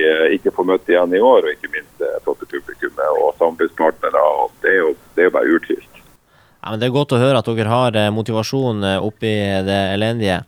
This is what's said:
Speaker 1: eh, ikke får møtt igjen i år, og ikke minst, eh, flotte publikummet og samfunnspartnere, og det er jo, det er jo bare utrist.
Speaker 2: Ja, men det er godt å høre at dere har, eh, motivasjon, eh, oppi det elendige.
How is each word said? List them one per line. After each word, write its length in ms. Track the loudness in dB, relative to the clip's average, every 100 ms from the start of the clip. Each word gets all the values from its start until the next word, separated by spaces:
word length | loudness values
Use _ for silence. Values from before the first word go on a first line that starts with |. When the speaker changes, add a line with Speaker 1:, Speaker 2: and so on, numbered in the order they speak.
Speaker 1:
eh, 300 | 2 2 2 0
ikke 160 | -2
får 140 | -2 0
møtt 180 | -2 2
igjen 220 | 2 2 2
i 60 |
år, 220 | 4 4 2
og 20 |
ikke 220 | -4 -10
minst, 260 | -12 -12 -8
eh, 140 | -6 -6
flotte 240 | -6 -8 -8
publikummet 760 | -12 -12 -10 -8 -4 -2 0
og 120 | 0 0
samfunnspartnere, 840 | 0 0 -4 0 -2 -2 -2 0 2 0
og 100 | -4 -4
det 120 | -2 0
er 60 |
jo, 120 | 0 -2 -6 0
det 80 |
er 60 | 2
jo 60 | 2
bare 180 | 2 0
utrist. 360 | -2 -8 -8 -20 -20 _ _ _ _ _
Speaker 2:
Ja, 120 | -10
men 100 | -4
det 80 | -2
er 80 | 0
godt 160 | 0 2
å 60 |
høre 160 | 2 2
at 80 | 0
dere 220 | -2 0
har, 260 | 0 2 2
eh, 140 | 0
motivasjon, 720 | 0 -2 -4 -2 -2 -2 -2
eh, 140 | 0 -2
oppi 340 | -4 -4 -2 -2 -2 -2
det 160 | 0 0 0
elendige. 480 | -2 -2 -2 -2 -2